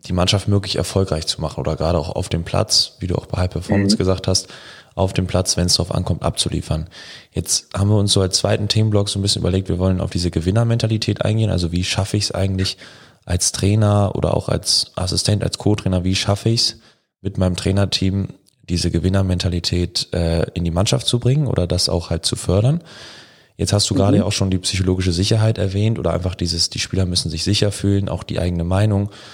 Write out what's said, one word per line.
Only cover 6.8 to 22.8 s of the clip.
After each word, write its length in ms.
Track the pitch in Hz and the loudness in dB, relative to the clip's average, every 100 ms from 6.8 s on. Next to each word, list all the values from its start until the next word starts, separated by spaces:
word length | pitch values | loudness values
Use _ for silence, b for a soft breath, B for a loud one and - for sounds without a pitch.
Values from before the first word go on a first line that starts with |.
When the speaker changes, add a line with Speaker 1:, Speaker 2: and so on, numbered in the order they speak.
| 80 B B B B | -6 B B B B
Speaker 1:
Jetzt 420 | - 85 - - 98 | -6 -4 -4 -4 0
haben 140 | 101 | 2
wir 60 | 104 | 4
uns 160 | 101 | 2
so 80 | 101 | 2
als 160 | 92 - | 2 0
zweiten 320 | 101 110 104 | 0 0 0
Themenblock 400 | 110 110 101 101 | 2 2 2 0
so 100 | 101 | 0
ein 40 | |
bisschen 200 | 101 - | 0 0
überlegt, 260 | 85 95 92 | 0 0 0
wir 100 | 90 | 0
wollen 220 | 95 92 | 2 0
auf 100 | 85 | -2
diese 200 | 87 87 | -2 -2
Gewinnermentalität 920 | 85 85 110 117 117 110 110 - 101 | 0 0 2 2 0 0 0 0 0
eingehen, 260 | 104 110 107 | 0 2 2
also 220 | 90 85 | 0 0
wie 120 | 87 | -2
schaffe 320 | 90 - 101 104 | -2 -2 -2 -2
ich's 160 | - | -2
eigentlich 460 | - 95 95 95 - B B B B - | -2 -2 0 -2 -6 B B B B -4
als 260 | 87 - | -2 0
Trainer 600 | - 98 107 104 104 98 | 0 2 4 4 4 2
oder 200 | - - | 0 0
auch 140 | - - | 0 0
als 440 | - - - - - | -2 0 -2 -2 -4
Assistent, 480 | 92 - - 104 | -4 -2 0 0
als 140 | 80 - | 0 0
Co-Trainer, 440 | 101 104 92 92 | 0 0 0 0
wie 120 | 92 92 | 2 0
schaffe 320 | - 101 113 | 0 0 2
ich's 320 | 117 - - b b b b | 2 0 -4 b b b b
mit 180 | 95 98 | -6 0
meinem 180 | 92 87 | 0 0
Trainerteam, 720 | 95 98 98 - 95 98 95 - _ _ | 0 2 2 0 0 0 -4 -8 _ _
diese 280 | - 87 87 | -4 -2 0
Gewinnermentalität, 1160 | 85 92 95 95 87 92 87 - 90 85 - - | 2 2 2 2 0 0 -2 0 0 0 -4 -4
äh, 380 | - 85 82 - | -2 0 0 0
in 100 | - | -2
die 60 | 85 | -2
Mannschaft 360 | 85 107 131 - | 0 0 0 0
zu 140 | 123 | 0
bringen 260 | 123 143 143 | 2 2 0
oder 200 | - 87 | 0 0
das 220 | 90 - | 0 0
auch 220 | 90 - | -2 -2
halt 140 | 82 | -4
zu 120 | - - | -2 -4
fördern? 460 | - 92 117 165 | 0 2 4 0